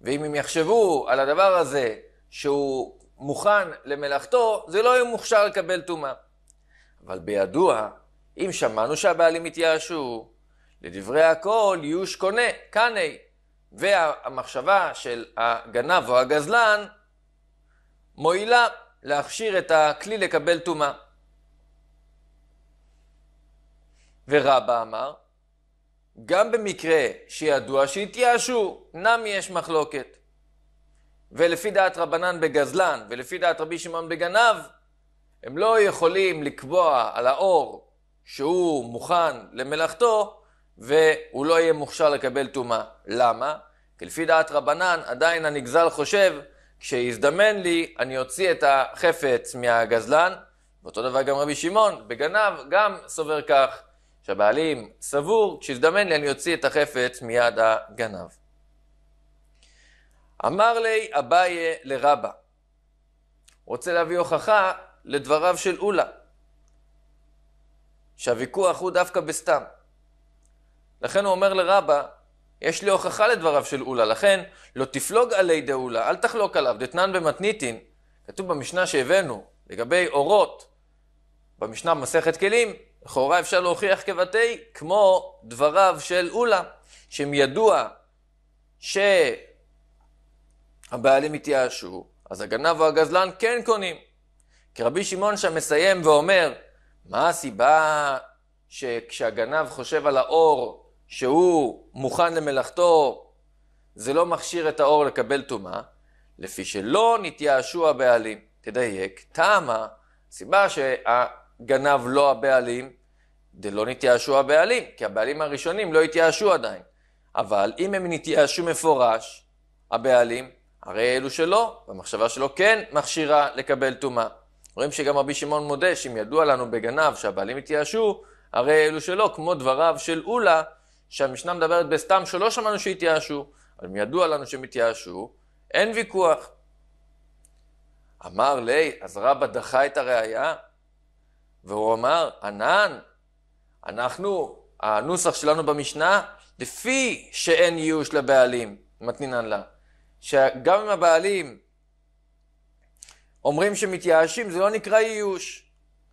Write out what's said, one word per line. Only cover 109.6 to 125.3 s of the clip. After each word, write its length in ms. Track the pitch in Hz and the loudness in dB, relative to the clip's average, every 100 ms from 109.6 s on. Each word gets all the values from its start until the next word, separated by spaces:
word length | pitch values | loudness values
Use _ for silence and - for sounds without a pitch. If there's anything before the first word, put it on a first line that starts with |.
| 147 113 110 - _ _ _ | 0 -4 -6 -14 _ _ _
הסיבה 360 | - 98 190 196 | -20 0 2 2
שהגנב 1300 | 143 135 127 - 123 120 - _ _ 120 135 143 139 120 | 0 -2 -2 0 2 0 -6 _ _ -2 0 4 2 2
לא 240 | 135 143 | 2 2
הבעלים, 600 | 123 135 131 120 120 127 _ _ _ _ _ _ | 2 2 2 2 -6 -10 _ _ _ _ _ _
דלא 320 | - 101 101 110 | -12 -8 -4 -4
נתייאשו 520 | 127 131 120 147 139 | 0 2 4 4 2
הבעלים, 460 | 135 151 190 247 156 - | 4 4 4 0 -4 -8
כי 80 | |
הבעלים 380 | 110 101 117 147 | -6 -2 -4 -4
הראשונים 500 | 151 143 165 196 196 | -6 -4 -6 -4 2
לא 100 | 160 | 2
התייאשו 500 | 160 170 165 156 214 | 4 4 2 4 2
עדיין. 300 | 165 113 95 - _ _ _ _ - | 2 -2 -10 -18 _ _ _ _ -6
אבל 360 | 104 104 - - | -2 0 0 -2
אם 160 | 185 | -4
הם 180 | 196 180 | -4 -4
נתייאשו 520 | 160 160 156 143 - | -6 -2 2 2 0
מפורש, 800 | 170 156 160 139 120 113 - - _ _ _ _ _ | -4 0 2 4 2 2 -4 -20 _ _ _ _ _
הבעלים, 600 | 113 123 123 120 120 131 _ _ _ | -4 4 4 4 -2 -10 _ _ _
הרי 340 | - 98 120 127 | -10 -2 0 0
אלו 140 | 135 | -4
שלא, 520 | 147 165 208 226 - - | -4 0 2 0 -6 -18
והמחשבה 400 | 98 - 104 113 | -16 -10 -2 -2
שלו 260 | 131 135 | 0 -6
כן 300 | - 202 220 - | 2 2 2 0
מכשירה 560 | 147 143 165 151 147 143 | -4 -4 -4 2 2 2
לקבל 400 | 127 127 135 131 | -4 -4 0 0
טומאה. 340 | 127 139 120 110 - _ _ _ | -2 -4 -2 -4 -8 _ _ _
רואים 180 | - 143 | -6 -6
שגם 260 | 147 143 139 | -2 0 0
רבי 160 | 139 | 0